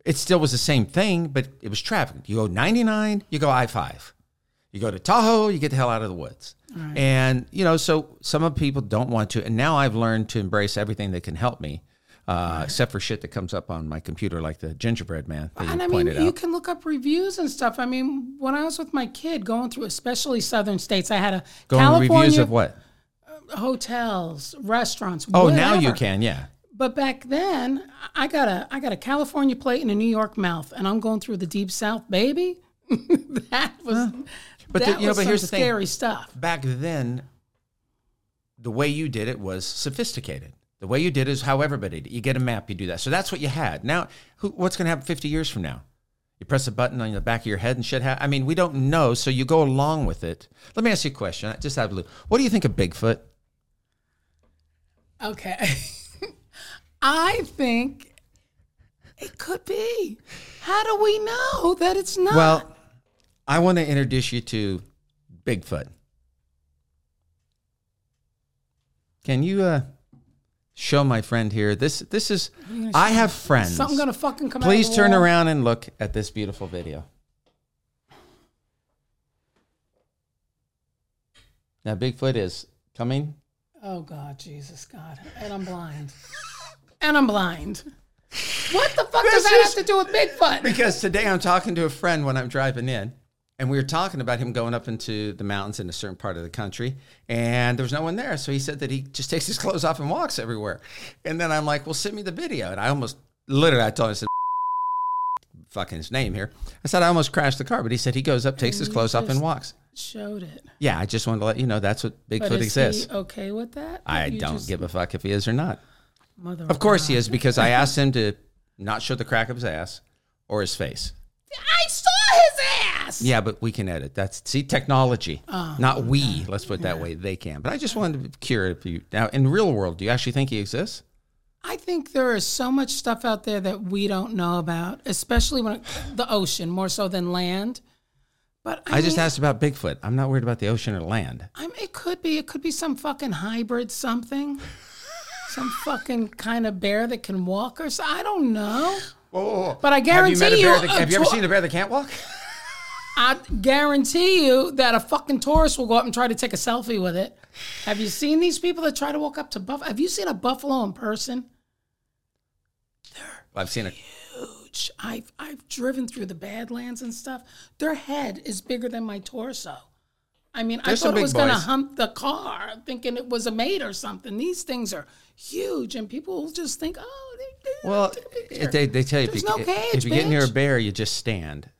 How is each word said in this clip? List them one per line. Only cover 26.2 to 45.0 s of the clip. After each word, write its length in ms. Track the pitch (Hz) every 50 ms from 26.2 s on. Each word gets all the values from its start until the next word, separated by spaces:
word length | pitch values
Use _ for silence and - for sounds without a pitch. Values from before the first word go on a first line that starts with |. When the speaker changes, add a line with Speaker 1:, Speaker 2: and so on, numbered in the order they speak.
Speaker 1:
yeah. 240 | 113 110 - - 67 - - _ _ _
Speaker 2:
But 240 | - 196 262 247 269
back 280 | 285 277 262 254 269 -
then, 680 | 254 269 311 370 403 339 262 247 254 269 269 - - - - - - -
I 120 | - 262
got 200 | 302 330 302 269
a, 200 | 214 185 180 - -
I 80 | 269 277
got 140 | 277 247 202
a 40 |
California 580 | - - 247 277 294 294 285 - 294 277 269 247
plate 260 | 269 - 262 247 285
and 80 | 320 220
a 40 | 202
New 100 | 208 220
York 300 | 233 220 214 214 214 -
mouth, 340 | 220 190 175 170 165 147 - -
and 100 | - 190
I'm 120 | 190 208 226
going 200 | 208 220 220 214
through 160 | - - 220
the 100 | 180 190
deep 240 | 160 - 202 202 185
south, 320 | - - 226 208 226 226 - -
baby. 480 | 190 185 220 269 294 330 359 359 359 - _ _ _ _ _ -
<laughs> 80 | 254 - - - 349 - - - 285 240 - -
That 240 | - 254 302 311 - - -
was, 140 | 247 220
Speaker 1:
Huh. 140 | 233 247 220 240 247 294 - - - - - - - - -
But 120 | - 185 240
Speaker 2:
that 100 | 202 202
Speaker 1:
the, 40 | 202
you 60 | 208
know, 0 | 208
Speaker 2:
was 80 | 208
Speaker 1:
but 60 | 202 196
Speaker 2:
some 40 |
Speaker 1:
here's 140 | 185 208 202
the 60 | 196
thing. 140 | 165 208 202 254
Speaker 2:
scary 220 | 247 233 208 190
stuff. 440 | - - - 240 233 214 123 - - -
Speaker 1:
Back 260 | 127 147 170 170 147 135
then, 600 | 131 127 127 147 170 165 147 127 120 123 127 - - _ _ _ _ _ _ _ _ _ _ _ _ _ _ _ _ _ _ _ _ _ _ _ _ _ -
the 100 | 113 120
way 180 | 107 120 143
you 220 | 147 147 151 160 147
did 180 | 117 110 104
it 120 | 120 127 -
was 260 | 98 95 92 92 92
sophisticated. 880 | - - - - 143 135 240 233 - - - - - 71 67 73 73 - _ _ _ _ _
The 80 | 98
way 120 | 92 120 143
you 100 | 165 180
did 160 | 135 139 131
is 140 | 139 139 135
how 180 | 127 139 135 135
everybody 380 | 147 143 143 117 98 92 - 78
did. 100 | 71 - -
You 80 | 120
get 160 | 110 131 127
a 20 | 127
map, 300 | 127 123 117 101 - -
you 60 | 101
do 100 | 87 98
that. 120 | 90 85 -
So 80 | - 127
that's 220 | 151 185 190 - 190
what 80 | 143
you 60 | 147 139
had. 340 | 127 165 151 98 78 71 98
Now, 240 | 123 156 175 - - - - - _ _
who, 120 | _ - 202
what's 280 | 196 - 180 185 180
gonna 120 | - 180 165
happen 140 | 170 139